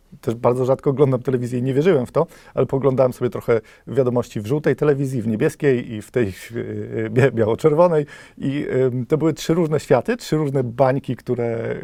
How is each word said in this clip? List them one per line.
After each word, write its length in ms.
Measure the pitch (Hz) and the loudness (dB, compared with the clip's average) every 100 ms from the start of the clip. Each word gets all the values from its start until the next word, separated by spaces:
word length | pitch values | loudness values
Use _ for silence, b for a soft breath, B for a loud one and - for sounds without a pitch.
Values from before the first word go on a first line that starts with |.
| _ - | _ -8
też 140 | - | -6
bardzo 300 | 117 120 127 | 0 0 2
rzadko 260 | 127 135 147 | 0 0 0
oglądam 320 | 135 139 127 | 2 2 2
telewizję 360 | 131 127 120 123 | -2 -2 -2 -4
i 40 | |
nie 120 | 127 | -2
wierzyłem 320 | 135 170 151 120 | 2 2 2 0
w 60 | |
to, 140 | 139 170 B B | -2 -2 B B
ale 120 | - 131 | -4 -2
poglądałem 460 | 139 135 127 127 | 0 2 2 2
sobie 180 | - 123 | 0 -4
trochę 300 | 117 - 113 B B - | -4 0 0 B B -4
wiadomości 540 | 120 123 123 113 113 | 0 0 0 -2 -6
w 60 | 104 | -4
żółtej 300 | 147 151 131 | 0 0 2
telewizji, 460 | 151 139 135 131 | 2 0 -2 -4
w 40 | 113 | -2
niebieskiej 640 | 107 151 - 147 123 117 | 0 -2 0 0 0 -2
i 100 | 107 | -10
w 80 | - | -4
tej, 220 | 127 104 90 - | -2 -2 -4 -12
y, 580 | 117 107 107 110 117 110 | -10 -8 -10 -8 -6 -2
bia-, 220 | 117 131 | 2 2
biało-czerwonej 720 | 113 107 113 160 147 180 156 143 B B - | 2 0 2 2 4 4 2 -2 B B -8
i, 280 | - 139 - | -6 -4 -2
ym, 360 | 127 131 123 117 | 0 0 0 -2
to 120 | 156 | 0
były 140 | 160 | 0
trzy 220 | 147 - | -2 -2
różne 260 | 165 156 151 | 0 0 -2
światy, 360 | - 127 156 240 | 2 2 2 -4
trzy 200 | - 156 | -4 -2
różne 280 | 147 135 | 0 -2
bańki, 520 | 120 120 131 135 - 120 | -2 2 2 2 -4 -8
które, 600 | - 120 117 113 113 123 | -4 -4 -2 -4 -6 -8